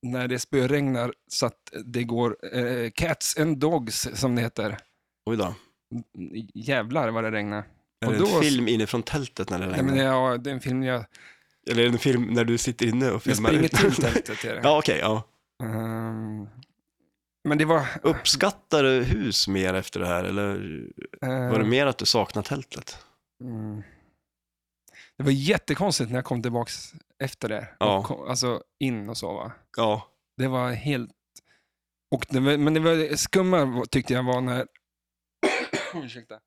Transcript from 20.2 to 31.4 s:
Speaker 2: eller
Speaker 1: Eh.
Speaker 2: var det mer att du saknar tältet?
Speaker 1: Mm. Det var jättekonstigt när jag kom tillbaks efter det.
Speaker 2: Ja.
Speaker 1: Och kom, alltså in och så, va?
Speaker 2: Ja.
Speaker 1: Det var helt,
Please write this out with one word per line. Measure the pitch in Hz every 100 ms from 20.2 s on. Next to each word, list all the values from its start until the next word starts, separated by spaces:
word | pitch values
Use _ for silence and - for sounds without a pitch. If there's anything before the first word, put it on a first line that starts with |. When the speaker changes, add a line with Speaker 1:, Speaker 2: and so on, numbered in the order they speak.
Speaker 2:
eller | 92 98 101 98 98 76 58 - - -
Speaker 1:
Eh. | 131 127 123
Speaker 2:
var | 123
det |
mer | 110 127 139
att | 123
du | -
saknar | 120 104 107
tältet? | 104 139 131 - - - - _ _ _
Speaker 1:
Mm. | 123 113 107 107 101 - _ _ _ _ _ _ _ _ _ - - _
Det |
var | 139
jättekonstigt | 139 139 202 - 147 196 - 117
när | 123
jag |
kom | 123 123
tillbaks | 120 120 117 - - - _ _
efter | 135 - 113
det. | 107 107 -
Speaker 2:
Ja. | 104 98
Speaker 1:
Och |
kom, | 104 - 69
alltså | 123 123 120 - _
in | 139 117 104
och | 117
så, | 98
va? | 98 - - _ -
Speaker 2:
Ja. | 113 107 - _ _ -
Speaker 1:
Det | 131
var | 131 123
helt, | 123 139 135 117 _ _ -